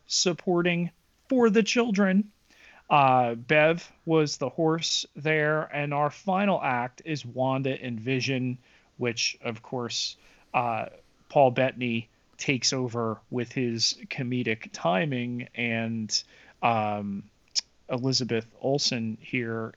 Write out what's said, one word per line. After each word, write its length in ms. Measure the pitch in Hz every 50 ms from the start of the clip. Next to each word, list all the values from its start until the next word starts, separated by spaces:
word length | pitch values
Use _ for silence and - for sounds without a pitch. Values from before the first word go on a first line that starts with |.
| _
supporting 840 | _ - - - 185 170 156 - - 180 170 175 180 175 170 175 175 - _ _ _ _ _ _ _
For 220 | 269 254 240 226
the 140 | 196 226 208
Children. 640 | - - 247 233 247 202 190 208 190 190 196 214 - _ _ _ _ _ _ - - - - _ _
Uh, 460 | - 147 143 135 127 127 123 120 120
Bev 560 | 117 120 120 156 151 151 156 170 170 - - - _ _
was 320 | 165 160 160 156 147 -
the 120 | - 143 127
horse 560 | - - 165 160 160 165 160 - - - - - _
there, 460 | - 139 156 156 156 151 151 156 156 156 - -
and 180 | 147 147 147 147
our 160 | 143 147 147
final 540 | - - - 196 185 185 202 202 185 151 -
act 400 | 143 127 123 120 127 - - -
is 220 | 165 156 147 -
Wanda 560 | 120 117 123 127 131 131 131 135 135 131 139 -
and 160 | 127 120 110
Vision, 600 | 107 123 135 131 120 120 139 127 127 127 123 127 _ _ _ _ _ _ _
which, 400 | _ 123 120 117 120 - - - - -
of 180 | 120 117 110
course, 560 | - - - 127 120 113 110 - - - - _ _ - - _ _ _ -
uh, 320 | 131 123 120 117 110 - - - - _ _ _ _ _ _
Paul 220 | - 151 139 127
Bettany 580 | 120 127 131 131 - - 127 123 117 113 113 - _ _ _ _ _ _
takes 340 | - - 143 123 - - -
over 460 | 131 127 123 110 120 113 113 110 104 _ _
with 200 | - 123 120 113
his 460 | - 135 127 120 117 113 110 - - - 247 -
comedic 600 | - - 135 120 127 123 123 113 110 110 - 107 -
timing, 760 | - - 165 175 190 175 151 135 123 120 123 120 120 123 - _
and, 680 | - 120 117 113 113 113 113 113 113 110 104 - - - _ - - - - - _ -
um, 600 | 123 117 113 107 107 104 104 104 101 98 98 101 - _ _ _ _ _ - - _ _ _ _ -
Elizabeth 560 | 135 123 120 135 131 127 131 110 117 113 110 - _ -
Olsen 560 | - 131 135 143 - - 135 123 113 110 110 110
here 540 | - - - 127 120 113 113 113 113 113 -